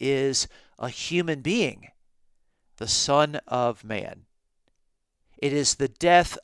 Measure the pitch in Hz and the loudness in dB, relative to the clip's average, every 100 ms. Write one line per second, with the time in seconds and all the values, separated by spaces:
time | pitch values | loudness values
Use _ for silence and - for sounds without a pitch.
0 | 131 135 139 131 - - _ - 120 - | -2 0 0 -2 -4 -10 _ -12 -10 -8
1 | - 175 170 147 135 233 151 - - _ | -4 -2 -2 -2 -2 0 -2 -4 -20 _
2 | _ _ _ _ _ _ _ - 110 - | _ _ _ _ _ _ _ -10 -4 -2
3 | - 143 151 147 - 123 120 107 107 104 | 2 4 2 -2 -4 -2 -2 -4 -8 -8
4 | 101 87 _ _ _ _ _ _ _ _ | -10 -14 _ _ _ _ _ _ _ _
5 | _ _ _ - 139 147 135 - 135 - | _ _ _ -6 -2 0 0 0 -4 0
6 | 170 175 - - | 6 6 4 -4